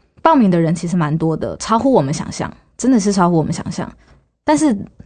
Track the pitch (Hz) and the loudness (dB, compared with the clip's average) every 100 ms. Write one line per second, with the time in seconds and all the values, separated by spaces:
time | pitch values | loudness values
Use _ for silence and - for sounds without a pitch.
0 | _ _ 320 302 202 175 160 170 170 180 | _ _ 2 4 4 2 0 -2 -2 -2
1 | 147 160 160 156 104 - - 226 269 226 | -2 -2 -2 -2 -6 -8 -2 0 2 2
2 | 139 160 - - - - _ - 247 247 | 2 -4 -8 -10 -10 -12 _ -6 0 2
3 | 196 196 175 165 147 165 - 170 - - | 2 2 2 2 0 -4 -8 -10 -12 -16
4 | _ _ _ _ - 294 302 196 - - | _ _ _ _ 0 2 2 0 -6 -18